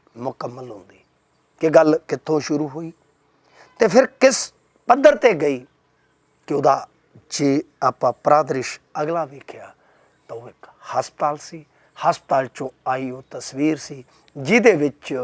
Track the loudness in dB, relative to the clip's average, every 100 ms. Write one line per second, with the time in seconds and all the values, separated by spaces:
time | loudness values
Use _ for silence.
0 | _ -12 -12 -10 -14 -12 -16 -18 -20 -20
1 | _ _ _ _ _ -2 4 4 4 2
2 | -2 -8 -2 -4 -2 -4 -4 -8 -14 -18
3 | _ _ _ _ _ _ -14 -2 4 4
4 | 2 4 2 2 -6 _ _ _ 0 6
5 | 6 6 2 2 0 -2 -8 _ _ _
6 | _ _ _ _ -6 0 2 2 -2 _
7 | _ -20 -12 -2 0 0 -2 -2 -2 0
8 | -2 0 2 2 2 -4 -6 -12 _ -8
9 | -4 -4 -8 -12 -20 -20 -20 _ _ _
10 | _ _ -18 -18 -18 -20 -20 _ -8 -6
11 | -6 -4 -6 -6 -12 -20 -20 _ _ -4
12 | -2 -2 -2 -2 -2 -8 -12 _ -8 -6
13 | -6 -12 -14 -14 -12 -4 -2 -2 -8 -18
14 | -20 _ _ -10 0 4 4 4 0 -4
15 | -10 -8